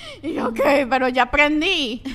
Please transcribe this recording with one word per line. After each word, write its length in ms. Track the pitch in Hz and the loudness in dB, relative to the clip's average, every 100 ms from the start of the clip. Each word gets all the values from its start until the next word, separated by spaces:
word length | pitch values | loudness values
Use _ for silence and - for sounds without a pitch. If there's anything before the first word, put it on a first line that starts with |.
| 640 508 | -18 -12
Y 120 | 285 302 | -8 -4
yo, 120 | 226 | -4
"Ok, 140 | 226 508 277 247 | 0 2 2 2
pero 200 | 262 262 | 0 2
ya 140 | 254 | 0
aprendí, 760 | 240 285 294 302 339 349 254 233 269 | 2 2 2 2 0 0 -2 -6 -4